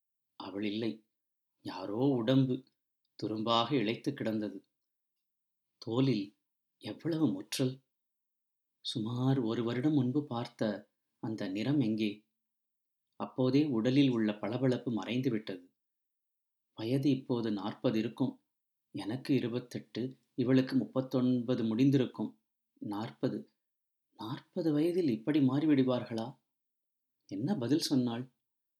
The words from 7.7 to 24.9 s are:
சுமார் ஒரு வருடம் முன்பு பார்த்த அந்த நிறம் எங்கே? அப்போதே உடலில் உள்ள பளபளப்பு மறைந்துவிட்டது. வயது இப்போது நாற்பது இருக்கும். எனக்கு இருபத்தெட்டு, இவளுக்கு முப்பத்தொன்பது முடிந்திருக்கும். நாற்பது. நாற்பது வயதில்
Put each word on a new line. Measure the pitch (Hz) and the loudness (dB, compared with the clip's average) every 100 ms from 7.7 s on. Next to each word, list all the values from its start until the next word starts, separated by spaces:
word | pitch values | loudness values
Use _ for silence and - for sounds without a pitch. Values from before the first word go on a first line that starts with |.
| 135 _ _ _ _ _ _ _ _ _ _ - | -4 _ _ _ _ _ _ _ _ _ _ -8
சுமார் | 127 107 123 131 135 | -6 -4 0 2 2
ஒரு | 110 117 | 2 -2
வருடம் | 117 127 151 | -2 0 2
முன்பு | 147 123 143 147 | 2 2 0 -2
பார்த்த | 117 123 - 110 98 - _ _ _ | -4 -6 -2 -2 -2 -8 _ _ _
அந்த | 117 107 101 | -8 -6 -4
நிறம் | 98 123 147 | -4 0 2
எங்கே? | 110 110 107 104 _ _ _ _ _ _ _ _ _ - | 2 0 -2 -4 _ _ _ _ _ _ _ _ _ -12
அப்போதே | 110 - 127 135 156 | -8 0 2 4 2
உடலில் | 113 117 135 139 | 2 2 4 4
உள்ள | 113 107 | 4 0
பளபளப்பு | 104 101 123 131 120 - | 0 -4 0 0 0 -2
மறைந்துவிட்டது. | 110 87 123 135 107 104 90 - _ _ _ _ _ _ _ _ _ _ - | -4 -2 -2 0 -2 -4 -10 -12 _ _ _ _ _ _ _ _ _ _ -8
வயது | 113 139 143 | -2 0 2
இப்போது | 131 - 120 110 | 0 0 -2 0
நாற்பது | 101 101 - 131 110 | -2 -4 -2 0 2
இருக்கும். | 117 - 127 - _ _ _ _ _ - | 0 -2 -2 -4 _ _ _ _ _ -10
எனக்கு | 95 131 131 127 | -6 -6 0 0
இருபத்தெட்டு, | 113 123 123 113 - - 131 - _ - | 0 -4 -6 -10 -10 -6 -6 -8 _ -4
இவளுக்கு | 120 131 131 135 | 4 4 4 0
முப்பத்தொன்பது | 107 131 131 131 127 123 117 120 | 0 -2 -2 0 2 0 0 0
முடிந்திருக்கும். | 113 110 139 135 117 - 107 - _ _ _ _ | 0 4 4 4 2 -2 -8 -8 _ _ _ _
நாற்பது. | 107 101 123 - 123 104 - _ _ _ _ _ _ - | -8 -6 -8 -4 -4 -4 -8 _ _ _ _ _ _ -12
நாற்பது | 107 143 - 190 160 | -10 -10 -8 -4 0
வயதில் | 147 165 | 2 2